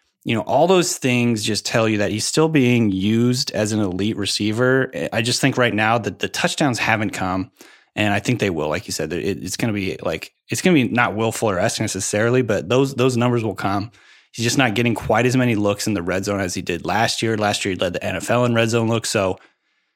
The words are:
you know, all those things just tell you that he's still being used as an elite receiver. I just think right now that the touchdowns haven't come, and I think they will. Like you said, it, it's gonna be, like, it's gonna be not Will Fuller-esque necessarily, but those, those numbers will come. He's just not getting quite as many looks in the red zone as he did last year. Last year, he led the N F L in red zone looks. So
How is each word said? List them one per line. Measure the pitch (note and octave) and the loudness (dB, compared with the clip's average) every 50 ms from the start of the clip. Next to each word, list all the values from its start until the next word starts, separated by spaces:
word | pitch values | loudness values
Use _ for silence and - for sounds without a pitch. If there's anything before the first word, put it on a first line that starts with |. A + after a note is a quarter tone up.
| _ _ _ _ - | _ _ _ _ -6
you | - A#2 | -4 -2
know, | A2 | -2
all | - - A2 C#3 E3 F3+ | -2 0 2 2 4 4
those | F#3+ F3+ E3+ F3 - - | 4 4 2 0 -2 -2
things | - C3 B2 B2 A#2+ A#2+ A#2 G#2+ G#2 | 0 0 2 2 2 0 0 0 -2
just | A2+ G#2 - - | -2 -4 -4 -4
tell | - - A#2+ A2+ A2 | -2 0 2 2 2
you | G#2+ G#2 | 2 0
that | G#2 G2 | 0 -2
he's | G#2 A2 - | -2 -2 -4
still | - - D#3 D#3+ D#3+ | -2 0 2 2 2
being | D#3 C#3+ B2+ B2 B2 A#2+ A2+ G#2 | 4 2 4 4 4 4 2 2
used | F#2+ F#2+ F#2+ G#2 A2 A#2 A#2+ B2 B2 C3 C#3+ - | 0 0 0 2 2 2 2 2 0 0 -2 -4
as | - G2+ G#2+ G#2 | -2 -2 -2 0
an | A2 G#2+ | 0 -2
elite | G#2 F#2 F2+ F#2 G2+ A2 G#2+ - | -2 -2 -2 -2 -2 -2 -2 -4
receiver. | G2+ - - - G#2 G#2+ G#2+ A#2 B2+ B2+ C3 C3+ C3 - - D2 D#2 - - | -4 -4 -2 -2 -2 -2 0 2 2 2 2 2 0 -2 -4 -6 -6 -4 -2
I | A2+ | -2
just | A#2 B2 B2 - | -2 -2 0 2
think | - C3+ B2+ B2+ | 2 2 2 2
right | B2 A#2 G2+ | 2 2 2
now | G#2 A2 A2 A#2 A#2+ | 2 2 2 2 0
that | G#2+ G#2 G2 - | 0 -4 -6 -6
the | - F#2 | -6 -6
touchdowns | - - - F3 - - D#3+ C3+ A#2 - | -2 -2 -2 -2 0 0 0 0 0 0
haven't | - A#2 A2+ G#2+ A2 F#2+ | 0 0 0 0 0 -2
come, | - - F#2+ F#2 F#2 F#2+ F#2 - _ - - - - _ _ _ _ | -4 -4 -4 -2 -2 -2 -4 -6 _ -18 -20 -20 -20 _ _ _ _
and | G#2 G#2+ G#2 G2+ | -2 0 0 0
I | G2+ | 0
think | - - B2 A2+ | 0 0 0 0
they | A2 G2 | 0 0
will. | E2+ D2+ D2+ D#2 | 0 -2 -2 -2
Like | D2+ F2+ - - | -2 -4 -4 -6
you | |
said, | - - D#2 D#2 F2 | -6 -6 -4 -4 -4
it, | E2 - G2 F#2 - - | -4 -2 -4 -4 -4 -6
it's | G2 - | -8 -6
gonna | - B2+ A2+ | -4 -2 -2
be, | G#2 G#2 F#2+ F#2 C#2 - | -2 -2 -4 -4 -6 -6
like, | - F2+ E2 - - - _ _ _ - | -4 -4 -4 -6 -8 -12 _ _ _ -8
it's | B2+ - | -4 0
gonna | - F#3 F3 | 2 4 4
be | C#3 A#2+ - | 4 4 2
not | - A#2+ A#2+ F#2+ F#2+ | 2 2 0 0 0
Will | G#2+ A2+ A2+ | 0 0 -2
Fuller-esque | - - - - F#2+ F2 G2+ A2+ - - | 0 0 0 0 0 2 0 0 0 -2
necessarily, | A2 G2+ - F#2+ - - - G#2 A2 A#2 B2 B2+ | -4 -4 -4 -4 -4 -2 0 0 2 2 2 2
but | B2 A2 G#2 F2+ C#2 F#2 | 2 2 0 -2 0 2
those, | A#2+ C3 C#3 C3+ B2 | 2 2 2 2 0
those | A#2 B2+ C3 B2 | 0 0 2 2
numbers | A#2 A#2+ B2 A#2+ A#2 A2 | 2 2 2 2 0 -2
will | A2 F#2 | -4 -4
come. | - - G2 G2 G2+ G2+ A#2 - - _ - - - _ _ | -4 -4 -4 -2 -4 -4 -8 -12 -20 _ -20 -20 -20 _ _
He's | - - A2+ | -8 -4 -2
just | A#2 A2+ C#3+ | 0 2 4
not | C3 A#2+ G2+ | 4 4 4
getting | A#2+ A#2+ A#2+ A2+ | 2 2 2 0
quite | - - - G#2+ A2+ A#2+ | 0 0 0 2 2 4
as | B2+ B2 C3 | 4 4 2
many | B2 B2 A2 | 2 2 2
looks | G#2 G#2 G2+ G2+ - - A2+ | 2 2 0 0 0 -2 -2
in | G#2 | -2
the | F2+ E2+ | -2 -2
red | F#2 F2+ G2 F#2+ | -2 -2 -2 -2
zone | G2+ G2+ F#2+ | -2 -2 -2
as | G2 F2 - | -2 -4 -4
he | F#2+ | -4
did | F2+ F#2 F2 E2 - | -4 -4 -4 -4 -2
last | E2 F#2 G#2+ A#2 A2+ - - | -2 0 0 0 0 0 -2
year. | A#2 A2+ A2+ G#2+ | -2 -2 0 0
Last | G#2 G2+ G#2 - - | 0 0 0 0 -2
year, | G#2 F2+ | -4 -2
he | F2 | -2
led | G2 F2+ F2 | -2 -2 -2
the | F2 - | -4 -4
N | F#2+ F#2+ F2 | -4 -6 -4
F | - - | -2 0
L | A2+ B2 B2 | 2 2 2
in | A#2+ A#2 | 2 2
red | A2+ A#2 A2+ | 2 2 2
zone | A#2 A#2 A2+ A2+ | 2 2 2 2
looks. | A#2 A2 - - | 0 -2 -2 -2
So | - G#2+ F#2+ F#2+ F#2 - - _ _ _ _ _ _ _ _ _ _ | 0 0 0 0 -2 -4 -8 _ _ _ _ _ _ _ _ _ _